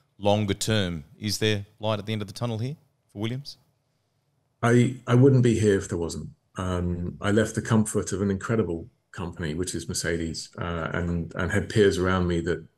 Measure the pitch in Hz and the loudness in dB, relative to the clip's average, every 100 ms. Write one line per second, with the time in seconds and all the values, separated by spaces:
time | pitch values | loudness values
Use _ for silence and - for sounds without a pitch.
0 | _ - 101 104 104 95 - 110 92 85 | _ -2 2 2 2 -2 0 0 0 -4
1 | 71 - 104 104 110 104 101 - 107 107 | -10 -10 -6 -2 0 0 -4 -8 -4 -4
2 | 101 110 101 - 123 110 123 156 _ _ | -4 -6 -6 -6 -6 -4 -6 -10 _ _
3 | _ 98 113 127 139 - _ _ _ _ | _ -8 -6 -6 -10 -18 _ _ _ _
4 | _ _ _ _ _ _ 117 120 120 123 | _ _ _ _ _ _ 4 4 4 0
5 | - 123 131 127 123 110 110 98 - 90 | 2 6 8 6 4 4 4 2 0 -4
6 | 80 76 80 - _ - 92 90 87 87 | -4 -6 -12 -16 _ -6 -2 -2 -2 -4
7 | 87 71 87 104 110 - - 113 107 107 | -6 -4 0 2 2 0 2 2 2 0
8 | 92 90 101 95 - 113 90 82 80 _ | -2 -2 -2 -2 -2 0 0 -4 -10 _
9 | _ - 87 - 82 78 90 85 - 92 | _ -10 -10 -6 -6 -4 -4 -6 -6 -4
10 | - 85 82 78 - - 87 85 - - | -2 -2 -4 -8 -10 -8 -6 -4 -4 -4
11 | 87 85 85 - 87 101 92 113 98 87 | -2 -4 -4 -4 -2 -2 0 4 4 4
12 | 92 92 90 85 85 80 82 | 2 2 2 0 -2 -4 -6